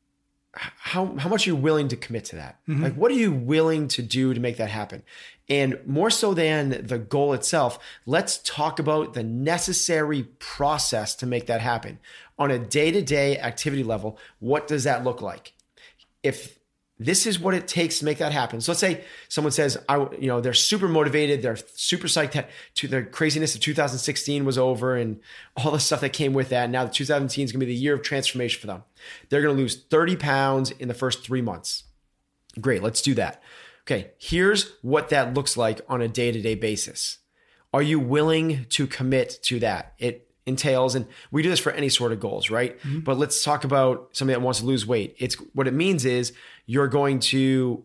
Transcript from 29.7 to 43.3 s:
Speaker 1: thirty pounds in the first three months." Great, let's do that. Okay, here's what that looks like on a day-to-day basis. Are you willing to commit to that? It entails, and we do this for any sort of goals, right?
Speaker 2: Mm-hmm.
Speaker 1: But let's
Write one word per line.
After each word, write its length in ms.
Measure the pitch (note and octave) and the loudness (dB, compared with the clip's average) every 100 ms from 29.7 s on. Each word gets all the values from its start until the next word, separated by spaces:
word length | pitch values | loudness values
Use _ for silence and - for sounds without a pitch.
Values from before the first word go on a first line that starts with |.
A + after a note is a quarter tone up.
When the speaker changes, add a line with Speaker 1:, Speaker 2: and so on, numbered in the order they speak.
| - | -2
Speaker 1:
thirty 400 | - D#3+ E3+ F3+ | 2 4 4 2
pounds 560 | D3 C3+ C3+ C3+ C3 | 2 2 4 2 0
in 160 | - B2+ | -4 -8
the 60 | |
first 300 | A#2+ C3 B2 | -4 -2 -4
three 180 | - B2+ | -4 -4
months." 420 | A#2 E2+ - - - _ _ _ _ _ _ - | -2 -6 -8 -8 -10 _ _ _ _ _ _ -4
Great, 200 | B2 A2 | 0 0
let's 200 | G#2 A2+ | 0 0
do 140 | - B2+ | 0 2
that. 280 | F2 - - - - - - | 0 -4 -16 -20 -20 -16 -6
Okay, 260 | A#2+ - - | -4 -6 -12
here's 540 | - E3 F#3+ G#3 - - | -4 2 4 2 0 -6
what 280 | A#2+ D3+ D3 | 0 0 2
that 240 | C#3+ B2 | 2 2
looks 240 | B2+ C#3 - | 0 0 0
like 240 | A2+ G#2+ - | 0 -2 -4
on 120 | B2+ | -2
a 60 | A#2 | -2
day-to-day 480 | A2 A#2+ A2+ G#2+ G#2+ | 0 0 0 -2 -2
basis. 640 | A2 G#2+ - - - - _ _ _ _ _ | -2 -2 -6 -6 -8 -8 _ _ _ _ _
Are 80 | C3+ | 0
you 180 | D3 D#3 | 2 2
willing 640 | B2 C#3+ D#3 D#3+ D#3+ D3 A#2+ | 2 2 4 4 2 -2 -2
to 180 | - C#3 | -2 -2
commit 520 | - C3 C3 B2 - | -2 0 2 0 -2
to 160 | - B2+ | -4 0
that? 340 | A2 F2+ - - | 0 -2 -6 -6
It 300 | A#2+ - - _ - | -4 -4 -10 _ -6
entails, 500 | C3 D3+ C3 C3 B2+ | -2 2 2 2 0
and 100 | A2+ - - | -4 -10 -4
we 100 | C#3 | 0
do 80 | D#3+ | 2
this 100 | F3+ | 2
for 120 | - | 0
any 160 | D3 C#3+ | 0 0
sort 240 | - A#2+ | 0 0
of 80 | A2+ | 0
goals, 280 | G2+ G2+ F#2+ | -4 -4 -2
right? 300 | A2 B2 - | 0 -2 -4
Speaker 2:
Mm-hmm. 200 | C#3+ D3 | -6 -4
Speaker 1:
But 180 | D#3 C3 | -2 0
let's 260 | C#3+ | 0